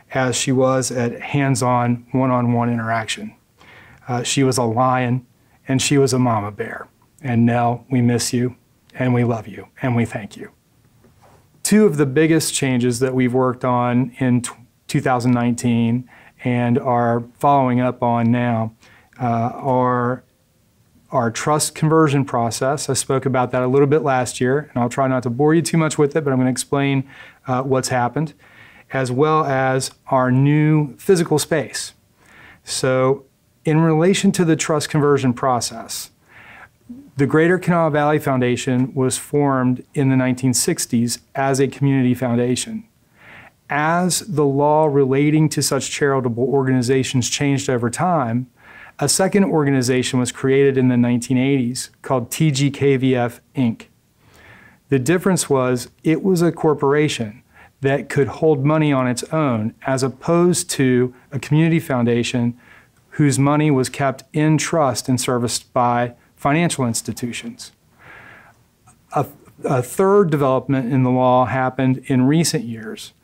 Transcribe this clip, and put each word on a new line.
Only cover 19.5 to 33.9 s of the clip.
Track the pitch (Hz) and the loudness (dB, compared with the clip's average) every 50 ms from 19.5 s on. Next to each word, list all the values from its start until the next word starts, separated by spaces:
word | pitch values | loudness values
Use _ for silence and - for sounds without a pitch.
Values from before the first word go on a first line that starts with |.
| - - - 135 127 127 127 123 123 123 123 123 127 127 - _ _ _ _ _ _ _ _ _ _ _ _ _ _ _ _ _ | -6 -4 -2 0 0 2 2 2 0 0 -2 -2 -4 -6 -10 _ _ _ _ _ _ _ _ _ _ _ _ _ _ _ _ _
our | - 131 117 117 | -2 -2 -2 -2
trust | - - - 156 151 151 - - - | -2 -4 -2 0 0 0 -2 -4 -4
conversion | - 160 151 160 160 160 143 139 139 131 | -2 0 2 4 4 4 4 2 0 0
process. | - 135 120 117 117 - - 135 131 151 143 - - | 0 -2 -2 -2 -2 -2 -2 -2 -2 -2 -2 -4 -4
I | 127 | -4
spoke | - - - 139 131 - | -4 -2 -2 -2 -2 0
about | 135 123 127 123 123 | 0 0 0 0 0
that | 131 127 127 | -2 -2 0
a | |
little | 127 131 139 147 | 2 2 2 4
bit | 135 151 156 156 | 4 2 2 2
last | 139 131 127 127 123 - - | 0 0 0 -2 -4 -2 -2
year, | 127 123 135 151 147 - - | 0 0 0 0 -2 -4 -4
and | 123 120 | -2 -2
I'll | 120 | -2
try | - 139 135 | 0 -2 0
not | 131 131 127 113 | 0 0 -2 -2
to | 123 | -4
bore | 117 127 147 151 160 | -2 2 2 2 4
you | 170 | 2
too | 156 - - | 0 0 0
much | 165 160 151 - | 0 0 0 2
with | - 147 143 - | 0 0 0 0
it, | 165 143 | -2 0
but | 143 135 | 0 0
I'm | 127 | 2
gonna | 127 131 | 2 0
explain, | 123 - - - 143 139 139 139 139 135 135 - - - - - - _ _ | 0 -4 -4 -4 -2 -2 0 0 0 -2 -2 -6 -12 -20 -20 -20 -20 _ _
uh, | 135 127 123 135 | -4 -4 -4 -2
what's | 139 135 131 123 | 0 0 0 0
happened, | - - 123 120 123 - 156 160 156 - _ _ - - - - - - - - _ | 0 -2 0 -2 -2 -2 -4 -6 -6 -8 _ _ -20 -20 -20 -20 -20 -20 -20 -16 _
as | - 135 131 120 123 | -6 -4 -4 -2 0
well | 131 156 151 156 156 151 | 0 2 2 2 0 0
as | 139 135 131 131 131 131 131 131 - - _ _ | 0 -2 0 0 0 0 -2 -4 -6 -12 _ _
our | - 135 127 127 127 | -2 0 0 2 2
new | 127 131 139 143 147 151 151 156 156 151 151 127 120 | 2 4 4 4 4 4 4 4 2 2 0 -2 -6
physical | - - - 190 165 170 - 151 143 | -4 0 2 2 2 2 0 0 -2
space. | - - 170 147 - - - - - - - _ _ _ _ _ _ _ - - - - - _ _ | 0 -2 -2 -4 -4 -6 -10 -12 -12 -12 -16 _ _ _ _ _ _ _ -20 -20 -20 -20 -20 _ _
So | - - - - 131 131 131 131 131 139 - - _ _ _ _ _ _ _ _ | -10 -6 -2 0 0 2 2 2 0 0 -2 -6 _ _ _ _ _ _ _ _
in | 160 151 160 | 0 2 4
relation | 165 165 | 4 4